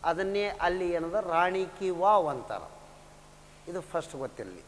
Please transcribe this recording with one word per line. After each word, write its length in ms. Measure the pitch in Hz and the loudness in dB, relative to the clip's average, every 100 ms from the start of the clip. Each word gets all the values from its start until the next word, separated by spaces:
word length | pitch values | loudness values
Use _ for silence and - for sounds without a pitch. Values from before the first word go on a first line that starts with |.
ಅದನ್ನೇ 420 | - 170 190 202 202 | 0 0 0 0 0
ಅಲ್ಲಿ 460 | - 175 180 180 | 0 0 2 0
ಏನದ 220 | 170 165 | 0 0
ರಾಣಿ 520 | 196 185 165 180 190 190 | -2 2 4 4 2 -2
ಕಿ 240 | - 190 | -2 -4
ವಾವ್ 380 | 170 190 208 160 | 2 6 6 4
ಅಂತಾರ. 340 | 131 113 101 80 - - - - - - - - - - | -2 -6 -8 -8 -16 -20 -20 -20 -20 -20 -20 -20 -20 -10
ಇದು 120 | 180 | -10
first 340 | 180 170 147 143 | -4 -4 -4 -8
ಗೊತ್ತಿರಲಿ. 480 | 131 - 101 90 | -8 -8 -12 -12